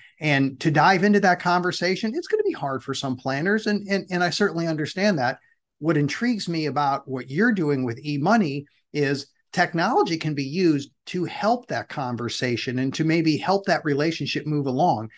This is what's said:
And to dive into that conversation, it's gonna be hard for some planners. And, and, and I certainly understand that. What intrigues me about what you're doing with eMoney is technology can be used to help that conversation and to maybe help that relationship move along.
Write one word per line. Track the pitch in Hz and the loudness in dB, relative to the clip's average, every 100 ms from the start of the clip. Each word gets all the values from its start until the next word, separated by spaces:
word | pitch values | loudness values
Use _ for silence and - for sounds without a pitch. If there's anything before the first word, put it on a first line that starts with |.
| - - | -20 -4
And | 151 139 135 139 | 2 2 2 0
to | 165 | 2
dive | 151 170 190 | 6 6 6
into | 208 202 | 4 6
that | 196 175 | 4 2
conversation, | 180 180 175 - 180 190 220 294 | 2 0 0 -2 -2 -2 -2 -4
it's | - | -2
gonna | 427 | 0
be | 415 | 0
hard | - 143 131 | -2 -4 -6
for | - | -6
some | 131 135 127 | -6 -4 -4
planners. | 135 135 185 214 220 | -4 -2 2 0 0
And, | 202 196 | -2 -2
and, | 196 190 | -4 -2
and | 180 | 0
I | 175 | 0
certainly | - 202 165 165 | 2 0 0 -2
understand | 156 143 185 208 160 | -2 -4 0 0 2
that. | 123 139 _ _ _ - | 0 -4 _ _ _ -6
What | 151 151 | 0 2
intrigues | 143 - 240 214 - | 0 0 -2 -2 -2
me | 165 151 | -2 -2
about | 139 139 139 139 | 0 0 -2 -4
what | 127 131 | -10 -6
you're | 147 240 | 0 2
doing | 196 147 139 | 2 0 0
with | 127 117 | -2 -4
eMoney | 147 143 165 226 160 143 143 _ _ | -6 -2 2 4 2 -4 -10 _ _
is | 147 143 139 - _ _ | -2 0 -2 -6 _ _
technology | - 170 165 190 359 247 160 | -2 0 0 0 2 0 -2
can | 160 | -4
be | 143 135 | -4 -4
used | 170 175 143 139 _ - | 2 2 2 -2 _ -8
to | 185 160 | -6 -6
help | - 202 247 - | -2 -2 -2 -4
that | 120 - | -8 -6
conversation | 151 127 120 117 - 123 117 131 127 | -8 -6 -4 -6 -4 -2 -2 -4 -2
and | 131 | -4
to | - | 0
maybe | 156 170 160 147 | 0 2 2 0
help | - 196 196 | 0 0 2
that | 160 156 | 0 0
relationship | 139 160 160 135 147 151 | 0 0 -2 -6 -4 -2
move | 147 135 | -2 -2
along. | 127 175 113 110 | 0 0 0 -6